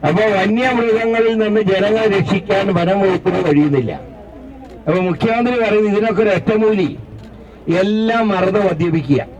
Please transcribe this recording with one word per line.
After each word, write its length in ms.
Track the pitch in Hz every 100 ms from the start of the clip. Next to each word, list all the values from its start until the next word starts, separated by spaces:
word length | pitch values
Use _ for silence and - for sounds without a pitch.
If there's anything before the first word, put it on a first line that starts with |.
| 147
അപ്പോ 160 | 175
വന്യമൃഗങ്ങളിൽ 1120 | 220 196 196 220 262 247 226 220 226 226 226 226
നിന്ന് 240 | 214 214
ജനങ്ങളെ 580 | 202 190 202 220 220 196
രക്ഷിക്കാൻ 540 | - 196 - 196 196
വനം 280 | 175 170 196
വകുപ്പിന് 380 | 196 180 190 180 175
കഴിയുന്നില്ല. 460 | 147 151 139 113 80 - - - - - - - - -
അപ്പൊ 140 | 175
മുഖ്യമന്ത്രി 540 | 185 165 226 233 240 247
പറയുന്നത് 340 | 220 214 214
ഇതിനൊക്കെ 280 | 202 226 202
ഒരു 60 | 214
ഒറ്റമൂലി, 680 | 180 - 214 220 214 170 - - - - - - - - 170
എല്ലാം 460 | 196 214 220 233 226
മറന്ന് 320 | 185 185 202
മദ്യപിക്കുക 680 | 196 156 170 160 131 131 -